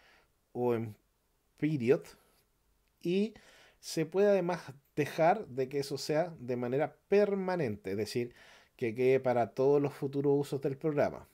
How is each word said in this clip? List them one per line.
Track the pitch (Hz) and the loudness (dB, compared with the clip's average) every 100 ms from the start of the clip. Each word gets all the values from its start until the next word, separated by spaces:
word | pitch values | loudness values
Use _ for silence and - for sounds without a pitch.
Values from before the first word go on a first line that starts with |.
| _ _ _ _ _ | _ _ _ _ _
o | 117 123 | -2 0
en | 117 113 104 _ _ _ _ _ - | 0 -4 -12 _ _ _ _ _ -6
period. | 151 151 117 165 - - _ _ _ _ _ _ _ _ | -4 0 2 2 0 -20 _ _ _ _ _ _ _ _
Y | 170 190 214 208 - - - _ | -2 0 -2 -6 -20 -20 -20 _
se | - - 160 | -8 -4 -2
puede | 185 202 | 2 4
además | 196 175 165 - - _ - | 4 2 -4 -8 -18 _ -4
dejar | 143 - 160 220 202 | -2 2 4 2 -2
de | 123 131 | -4 -2
que | 143 | -2
eso | 139 135 | -4 -6
sea | - 151 175 160 | -2 -2 -2 -6
de | 120 123 | -6 -4
manera | 123 131 147 - - | -2 -2 -2 -6 0
permanente, | 202 202 196 185 180 131 104 95 | 2 4 0 -2 -2 -2 -4 -6
es | 98 | -4
decir, | 104 123 120 - - - _ - | -2 -4 -4 -8 -20 -20 _ -6
que | 117 110 | -4 2
quede | 127 131 | 4 4
para | 127 120 110 | 2 0 0
todos | - 135 143 | 2 2 4
los | 143 | 0
futuros | - 143 139 143 143 | -4 -6 -2 0 0
usos | 139 139 | 0 -4
del | 151 135 | -4 -4
programa. | 160 143 98 67 - | -2 0 0 -2 -16